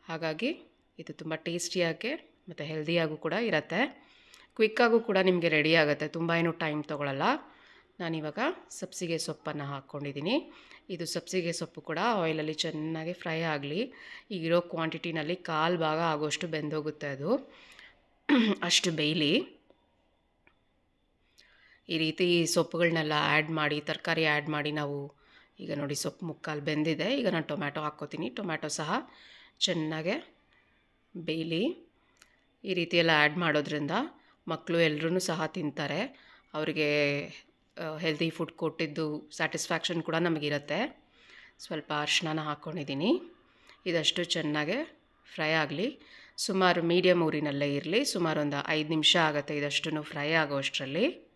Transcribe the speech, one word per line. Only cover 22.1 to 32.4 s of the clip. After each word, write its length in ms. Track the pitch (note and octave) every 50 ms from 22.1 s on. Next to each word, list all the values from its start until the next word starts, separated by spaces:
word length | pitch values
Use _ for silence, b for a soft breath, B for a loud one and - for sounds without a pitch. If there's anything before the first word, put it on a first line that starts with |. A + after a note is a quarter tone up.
| D#3 - F#3 F3 F3 F3 E3
ಸೊಪ್ಪುಗಳನ್ನೆಲ್ಲ 680 | D#3+ - F3 E3 - - E3 F3 E3+ E3 E3 D#3 D3+ D3+ D3+
ಆ್ಯಡ್ 320 | D3 D3+ D3 D3+ D#3 D#3
ಮಾಡಿ, 320 | D#3+ D#3 D3+ D3 D3 D3
ತರಕಾರಿ 440 | D3 - D#3 - - E3+ E3 E3 D#3+
ಆ್ಯಡ್ 240 | D#3 D3+ D3 C#3 B2+
ಮಾಡಿ 220 | D3+ D3 D3 D3+
ನಾವು 420 | D3 D3+ D3 C#3+ C#3+ C#3+ C#3+ D3 - b b b b b b b b -
ಈಗ 120 | - D#3+
ನೋಡಿ 240 | D#3+ D3 D3 C#3 D3
ಸೊಪ್ಪು 300 | C#3 - - - - -
ಮುಕ್ಕಾಲು 360 | E3 D3+ - - - D3+ D3
ಬೆಂದಿದೆ. 580 | C#3+ D#3 D3+ D3+ D3+ E3 D#3+ - D3+ G3+ C4 C#4+
ಈಗ 80 | B3 G3
ನಾನು 200 | F3 E3 D3+ -
ಟೊಮ್ಯಾಟೊ 340 | D3+ C#3+ D3 C#3+ C#3+ D#3
ಹಾಕ್ಕೋತೀನಿ. 480 | D3+ D3+ - - D3 D3 - D3+ E3 B3
ಟೊಮ್ಯಾಟೊ 380 | - - G3+ F3+ D#3 D#3 - D3+
ಸಹ 260 | C#3+ - D#3 D3+ F#3+ B3 - B B B B B B B B B B B
ಚೆನ್ನಾಗೆ 760 | - - F3 E3 D#3 D#3 D#3 D#3 D#3 E3+ G#3+ D#4 - - _ _ _ _ b b b b b b b b b _ _ _ _ F3
ಬೇಯಲಿ. 460 | E3 E3 D#3 D#3+ D#3+ E3 E3 E3 G#3 D#4 F#4 - - _ _ b b b b b b b b b